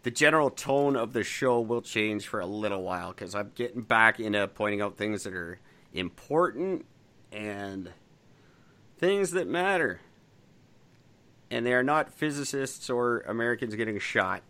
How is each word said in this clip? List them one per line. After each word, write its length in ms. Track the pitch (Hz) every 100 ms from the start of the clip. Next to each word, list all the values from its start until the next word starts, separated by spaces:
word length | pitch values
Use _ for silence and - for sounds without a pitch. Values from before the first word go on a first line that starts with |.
the 80 | 120
general 400 | 117 147 156 143
tone 460 | - 139 139 143 135
of 180 | 113
the 100 | 123
show 360 | 101 - 131 120
will 180 | 113 120
change 480 | - 110 107 104 101
for 120 | 107
a 60 | 90
little 360 | 104 107 98
while, 280 | 92 90 87
'cause 200 | 92 90
I'm 180 | 101 101
getting 260 | - 120 120
back 400 | 110 113 113 110
into 260 | 110 104 98
pointing 340 | - 104 104
out 160 | 101 101
things 240 | 107 104
that 80 | 101
are 260 | 92 85 90 - - _
important 920 | - 90 - - 156 175 117 185 185 - _ _ _ -
and 560 | 104 104 101 98 95 90 - _ _ _ - - _ _ _ - -
things 320 | 175 202 185
that 160 | 175 95
matter. 540 | 165 185 185 135 - - - _ _ _ - _ - - _ _ _ _ - _
And 140 | 120 120
they 60 |
are 100 | 123
not 300 | 131 156 147
physicists 760 | - 151 143 139 139 135 - -
or 340 | 123 120 117
Americans 520 | - 113 117 113 120
getting 240 | 107 110 101
shot. 440 | - 110 95 92